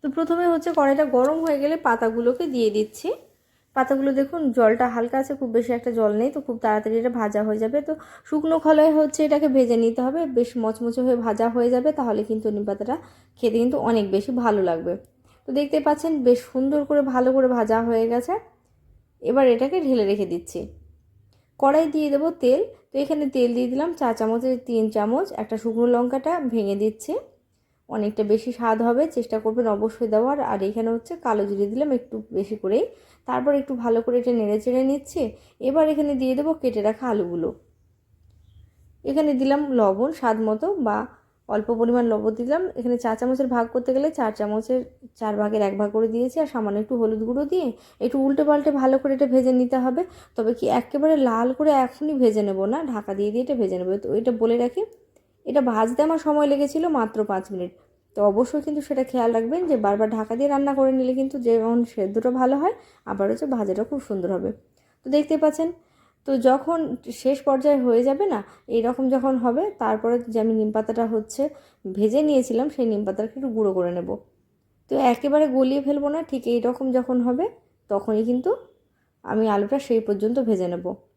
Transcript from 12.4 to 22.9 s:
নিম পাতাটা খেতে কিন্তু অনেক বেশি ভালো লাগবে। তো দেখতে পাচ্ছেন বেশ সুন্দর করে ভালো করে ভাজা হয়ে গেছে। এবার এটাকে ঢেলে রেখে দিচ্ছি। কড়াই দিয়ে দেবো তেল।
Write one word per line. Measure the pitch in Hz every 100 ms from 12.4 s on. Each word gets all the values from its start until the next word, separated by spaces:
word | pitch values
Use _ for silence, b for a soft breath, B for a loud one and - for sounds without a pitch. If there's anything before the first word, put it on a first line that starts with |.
| 214
নিম | 208 208
পাতাটা | 202 214 302 B B B _
খেতে | 240 220
কিন্তু | 240 - -
অনেক | 233 202
বেশি | 196 202 247
ভালো | 240 208 185
লাগবে। | 165 165 190 - _ _ b -
তো | 262
দেখতে | 285 311 294
পাচ্ছেন | 294 330 311 247
বেশ | 240 -
সুন্দর | 254 262 294 285
করে | 294 269
ভালো | 254 254 262
করে | 254 247
ভাজা | 220 226 233
হয়ে | 226 226
গেছে। | 240 247 392 - _ _ _ _ _ _ _
এবার | - 254 269
এটাকে | 233 262 370 294
ঢেলে | 254 202
রেখে | 208 185
দিচ্ছি। | 175 170 175 208 - - _ _ _ _ _ _ _
কড়াই | 269 294 320
দিয়ে | 311 302
দেবো | 277 320 -
তেল। | 247 269 453 B B